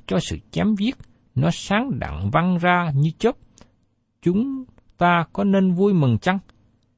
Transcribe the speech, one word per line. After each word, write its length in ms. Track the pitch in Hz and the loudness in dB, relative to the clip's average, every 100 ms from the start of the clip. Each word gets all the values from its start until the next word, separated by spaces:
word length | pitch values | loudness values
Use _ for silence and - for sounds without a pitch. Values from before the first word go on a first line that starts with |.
| - | -4
cho 120 | 190 | -4
sự 180 | - 80 - | -4 -8 -8
chém 240 | 165 190 208 | -2 0 0
giết, 200 | 208 - - _ _ - | -2 -6 -12 _ _ -2
nó 140 | 156 | 0
sáng 480 | - - 202 269 147 | -2 -2 -2 -2 -6
đặng 300 | - 76 98 | -6 -6 -2
văng 280 | 151 180 175 | 0 2 0
ra 340 | 175 180 170 139 | 2 0 0 0
như 160 | 156 - | 0 0
chớp. 180 | 220 - - _ - _ _ _ _ _ | -2 -2 -12 _ -20 _ _ _ _ _
Chúng 420 | 175 185 269 269 254 - _ - | -2 0 -2 -6 -10 -20 _ -2
ta 280 | 175 175 160 | 2 2 -2
có 100 | - | -2
nên 300 | 202 196 190 | 0 2 2
vui 200 | 175 202 | 2 2
mừng 240 | 185 135 110 | 4 2 2
chăng? 220 | 180 190 - _ _ _ _ | 0 -4 -6 _ _ _ _